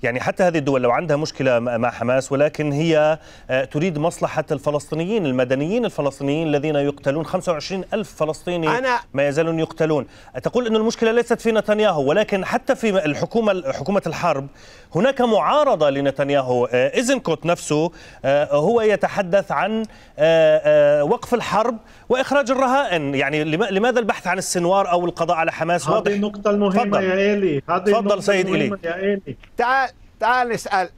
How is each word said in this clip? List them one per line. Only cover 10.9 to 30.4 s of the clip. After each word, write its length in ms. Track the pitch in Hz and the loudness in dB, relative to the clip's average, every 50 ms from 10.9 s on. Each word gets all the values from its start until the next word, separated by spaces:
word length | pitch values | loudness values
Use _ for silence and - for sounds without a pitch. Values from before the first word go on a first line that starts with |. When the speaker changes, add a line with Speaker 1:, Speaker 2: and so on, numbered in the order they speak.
| 226 - 226 220 | -2 0 0 0
Speaker 1:
ليست 300 | 226 240 233 233 240 - | 2 0 0 0 -2 -2
في 100 | - 226 | 0 0
نتنياهو، 580 | 220 220 196 - 208 214 214 208 180 151 135 135 | 0 0 0 0 0 2 2 2 2 2 0 2
ولكن 360 | 156 202 214 - 202 190 185 | 2 2 2 0 -2 -4 -2
حتى 300 | - 185 247 - - 262 | -2 -4 -4 -2 -2 -2
في 300 | - - 220 190 190 311 | 0 0 0 0 0 0
الحكومة، 760 | 151 - - 175 165 - 233 226 214 196 185 170 180 175 - | -2 -2 -2 -4 -2 -2 0 0 2 0 0 -2 -6 -6 -6
حكومة 200 | 147 190 202 196 - 170 | -4 -2 -2 -2 -2 -2
الحرب، 400 | 147 - - 175 151 135 135 139 - - - - - - - - - | -8 -2 -2 -2 -2 -2 -4 -10 -16 -20 -20 -20 -20 -20 -20 -6 -2
هناك 260 | 156 208 269 269 - | 0 0 2 2 2
معارضة 680 | 247 240 220 190 151 165 233 294 302 277 233 170 151 147 | 2 2 2 2 2 2 2 2 2 2 2 2 2 2
لنتنياهو. 760 | 139 139 139 139 135 - 143 139 143 143 131 127 123 123 120 | 2 2 -2 -2 0 -2 -2 0 2 0 2 2 0 0 0
آه، 300 | 120 123 123 127 143 160 | 0 2 2 0 2 0
إيزنكوت 500 | 208 262 233 277 247 - - 160 143 - | 0 0 0 0 0 0 -4 -4 -2 0
نفسه، 460 | 160 170 - - - 151 147 156 175 - - - - - - - | -2 -2 -2 -2 -2 0 0 0 -2 -4 -10 -20 -20 -20 -4 0
آه، 300 | 131 139 143 147 143 143 | 2 2 2 2 2 0
هو 260 | 147 151 185 233 233 | 2 2 2 2 2
يتحدث 680 | 220 214 208 196 - 170 - 190 202 175 175 202 185 - | 4 2 2 2 0 -2 -2 -2 -4 0 0 0 0 0
عن، 300 | 160 143 165 196 220 220 | -2 -2 -2 -2 -2 -4
آه، 40 | 220 214 - - - - - - | -6 -8 -12 -20 -20 -20 -2 2
آه، 840 | 151 160 165 165 160 156 156 156 151 151 151 151 147 147 147 147 143 | 4 4 6 6 6 6 4 4 4 4 4 6 6 6 4 2 2
وقف 300 | 151 220 - - - 240 | 0 0 -2 -2 -2 -2
الحرب 440 | 233 175 - - 202 220 240 247 220 - - - - - - | -2 -2 0 0 0 0 0 -2 -6 -12 -20 -20 -20 -4 -2
وإخراج 420 | 233 254 262 - 269 285 277 220 | 0 0 0 2 2 0 2 2
الرهائن. 640 | 269 247 269 247 254 277 285 220 180 165 147 139 139 | 0 0 2 2 2 2 2 2 0 -2 -2 -2 0
يعني 280 | 135 143 139 147 156 151 | 0 0 0 0 -2 0
لم-، 200 | 160 151 165 202 | 0 0 -2 -2
لماذا 360 | 208 190 190 214 254 233 247 | 0 0 0 0 2 0 0
البحث 280 | 233 202 233 - - 185 | 0 -2 -4 -4 -2 -4
عن 100 | 180 190 | -4 -4
السنوار 540 | 175 - - 185 170 170 190 196 196 185 | -4 -4 -2 0 0 2 2 2 2 2
أو 140 | 175 180 175 | 0 0 0
القضاء 320 | 175 165 - 165 160 175 160 | -2 -2 -4 -2 0 0 0
على 140 | 165 165 | 0 -2
حماس؟ 360 | - - 160 165 175 175 - 147 | -2 -4 -2 -2 -2 -2 0 0
Speaker 3:
هذه 60 | 165 | 0
Speaker 1:
واضح. 180 | 220 208 202 | 0 0 0
Speaker 3:
النقطة 380 | 208 202 202 208 208 - - 214 | 0 0 -2 -4 -4 -2 -2 0
المهمة 320 | 208 208 202 196 185 220 240 | 0 2 2 2 2 2 0
Speaker 1:
تفضل. 200 | 202 202 196 190 | 2 0 0 0
Speaker 3:
يا 100 | 185 185 | 0 0
إيلي. 460 | 190 196 202 208 202 196 180 151 139 - - | 2 2 2 2 2 0 0 0 -2 -2 -2
هذه 100 | 170 185 | -2 0
Speaker 1:
تفضل 200 | 185 208 202 226 | 2 2 2 2
Speaker 3:
النقطة 220 | 208 202 208 196 | 2 0 0 0
Speaker 1:
سيد 260 | 196 - 202 190 185 185 | 0 0 0 2 2 0
إيلي. 180 | 190 202 - | 0 0 0
Speaker 3:
المهمة 140 | - 202 190 - | -2 -4 -6 -6
يا 120 | 165 170 | -8 -6
إيلي. 420 | 180 190 196 202 196 - - 127 - - - - - | -4 -2 -2 -2 -2 -4 -10 -14 -14 -16 -20 -4 -2
Speaker 2:
تعال، 320 | 240 240 262 269 262 240 - - - - _ _ | 0 0 2 0 0 -2 -6 -14 -20 -20 _ _
تعال 300 | 220 220 247 254 | 0 2 2 2